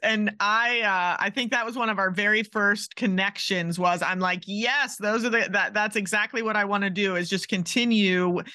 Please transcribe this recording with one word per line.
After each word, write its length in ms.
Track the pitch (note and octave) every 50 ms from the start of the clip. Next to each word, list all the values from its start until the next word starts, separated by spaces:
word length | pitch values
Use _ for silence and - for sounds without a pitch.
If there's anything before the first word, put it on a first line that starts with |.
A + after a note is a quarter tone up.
| -
And 320 | A3 A3 G#3+ G#3+ G#3+ G#3+ -
I, 420 | G3+ G#3 G#3+ A3+ A#3 A#3+ B3 A#3
uh, 360 | A3 G3+ F#3+ F#3 F3+ F3 E3 -
I 120 | F#3 G3+
think 200 | G3+ C#4 B3 A3
that 140 | C4+ A#3+ A3+
was 100 | A#3 A#3
one 140 | C4 A#3 A3
of 80 | G#3
our 140 | F#3+ F#3+ F#3
very 320 | F3+ G3+ G3+ G#3 G#3+ A3 G#3+
first 520 | - - G#3+ G3+ G3+ G#3 G#3 - - -
connections 840 | - A#3+ G3+ F#3 F#3+ G3 G3+ - - - - G3 F3+ E3+ E3+ E3 F3+
was 240 | F3+ F3 F3 E3 E3+
I'm 160 | D3+ F#3 F#3
like, 240 | F#3 F3+ F3+ F3+ -
"Yes, 520 | F#3+ G3+ G#3 A3+ A#3+ C4+ D4 C4+ B3 -
those 280 | - G3+ G#3 A3 A#3+ A3+
are 40 | B3
the, 200 | A3+ A3+ G3 -
that, 220 | F#3+ G3+ F3+ - G#3
that's 220 | G#3+ G#3 G#3+ -
exactly 460 | A3 G3 F3 G#3+ G#3 G#3+ A3 - A3+ A3+
what 120 | A3 G#3+
I 100 | G#3 G3+
wanna 260 | G3 G3+ G3+ G3 G3
do 240 | F3+ G3+ G3+ F#3+ F3+
is 140 | F3 F3 -
just 180 | G3 F#3 -
continue. 920 | - G#3+ F#3 E3+ - - A#3+ A#3+ A#3 A3+ G#3+ G3+ F#3 F#3 F3+ F3+ F3 F3 F3 E3+ -